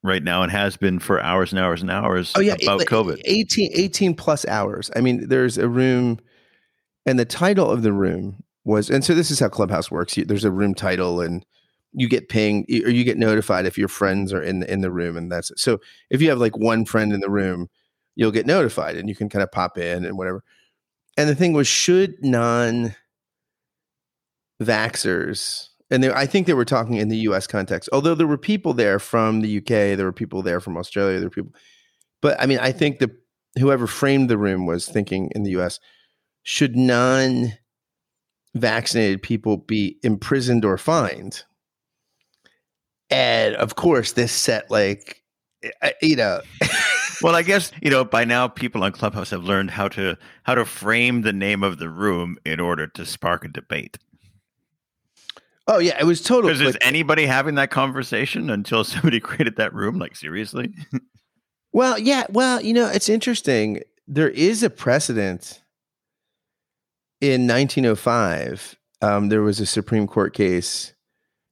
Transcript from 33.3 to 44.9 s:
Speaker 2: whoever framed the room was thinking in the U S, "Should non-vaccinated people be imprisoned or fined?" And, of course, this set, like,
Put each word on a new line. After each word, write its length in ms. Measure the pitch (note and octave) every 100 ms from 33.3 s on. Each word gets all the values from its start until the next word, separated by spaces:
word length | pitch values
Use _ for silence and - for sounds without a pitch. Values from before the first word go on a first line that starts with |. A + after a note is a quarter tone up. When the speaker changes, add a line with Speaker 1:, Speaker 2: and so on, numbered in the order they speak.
| _ _ B2+
Speaker 2:
whoever 280 | C3+ C3+ A#2
framed 440 | - C#3 C#3 B2+
the 80 | A2
room 280 | G#2 F#2 F2+
was 220 | E2+ -
thinking 420 | A2 G2 F#2+ F2+
in 80 | G#2+
the 80 | G2+
U 120 | F2+
S, 160 | F2+ - _ _ _ _ _ _
"Should 320 | - - C#3+
non-vaccinated 2500 | A#2+ B2+ A#2+ B2+ C3 C3 B2 A#2+ G#2 _ _ _ _ _ _ _ _ _ A#2 A#2 A2 A2 A#2 G#2+ F#2+
people 360 | - A2+ A2 G2+
be 400 | - A2 G2 -
imprisoned 640 | A#2+ G2+ - C3+ B2 A#2+
or 140 | G#2 F#2
fined?" 680 | - E3 G#2 C#2 G2 - - _ _ _ _ _ _ _ _ _ _ _ _ _ _ _ _
And, 440 | C3+ B2 A#2 A2 G#2+
of 200 | A2 -
course, 360 | F3 C#3 A2
this 200 | - A#2+
set, 380 | - - A2 -
like, 520 | G#2+ G2